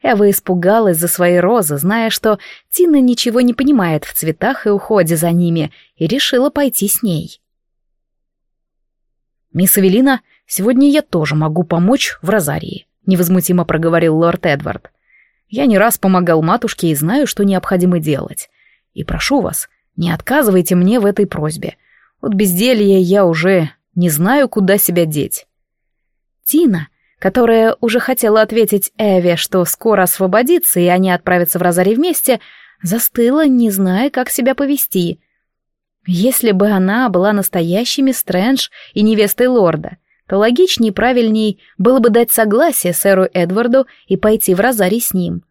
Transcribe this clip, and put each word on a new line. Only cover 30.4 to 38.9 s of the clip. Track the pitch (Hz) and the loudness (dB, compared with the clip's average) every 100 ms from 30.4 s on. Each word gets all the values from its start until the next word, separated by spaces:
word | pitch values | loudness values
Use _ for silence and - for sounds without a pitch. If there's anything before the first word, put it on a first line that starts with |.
| 254 349 - 185 | 2 0 0 0
и | 175 | 2
они | 180 190 | 2 2
отправятся | 180 - 180 175 180 | 0 0 0 0 0
в | |
Розарий | 175 170 185 | 0 2 2
вместе, | 226 349 320 - 233 - - - _ | 2 0 -2 0 -2 -4 -20 -20 _
застыла, | 175 220 - - 233 285 311 | -4 -4 -4 0 0 2 2
не | 254 233 | 2 0
зная, | 196 190 185 277 | 0 0 0 -2
как | 262 254 | -4 -6
себя | - 247 | -2 -2
повести. | 269 277 285 - 190 170 170 _ _ _ _ _ _ _ _ - | -2 -2 -2 -2 -2 -4 -6 _ _ _ _ _ _ _ _ -6
Если | 175 226 254 233 | -2 0 0 0
бы | 190 208 | 0 0
она | 202 185 220 254 | 0 0 0 0
была | 180 190 | 0 0
настоящей | 202 190 180 170 185 247 - | -2 -4 -4 -2 -2 -2 -2
мисс | 269 247 | -2 -2
Стрэндж | - 180 214 269 - - - | -4 -2 0 -2 -4 -12 -10